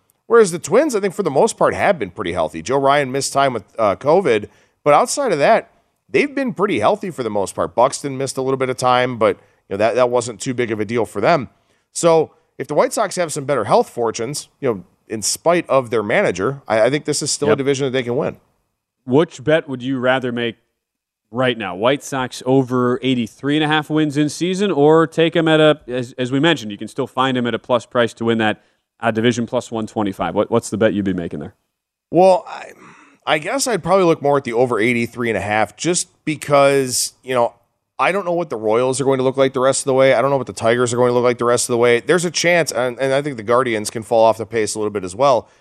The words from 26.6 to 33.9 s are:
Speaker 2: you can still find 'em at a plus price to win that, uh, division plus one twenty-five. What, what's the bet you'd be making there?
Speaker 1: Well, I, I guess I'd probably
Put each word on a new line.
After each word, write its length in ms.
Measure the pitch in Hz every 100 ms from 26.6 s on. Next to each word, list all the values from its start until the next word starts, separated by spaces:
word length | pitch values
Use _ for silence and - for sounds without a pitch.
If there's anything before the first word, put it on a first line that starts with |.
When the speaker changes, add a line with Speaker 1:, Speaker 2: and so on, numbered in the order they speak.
| 110
Speaker 2:
you 60 | 104
can 100 | 110
still 200 | - 123
find 300 | - 131 127
'em 80 | 120
at 60 |
a 60 | 113
plus 260 | - 120 -
price 280 | 123 117 -
to 100 | 113
win 120 | 113
that, 260 | 110 101 _ _ _ _
uh, 100 | 117
division 340 | 110 120 120 113
plus 240 | 127 -
one 160 | 113 107
twenty-five. 480 | 113 101 98 90
What, 160 | 95 104
what's 200 | 117 -
the 80 | 101
bet 160 | 110
you'd 100 | 101
be 100 | 98
making 260 | 90 85 73
there? 160 | 73 - _ _ _ _ -
Speaker 1:
Well, 360 | 165 190 180 -
I, 240 | - - - - - - _ -
I 120 | 156
guess 300 | 165 240 254
I'd 160 | 196
probably 220 | 160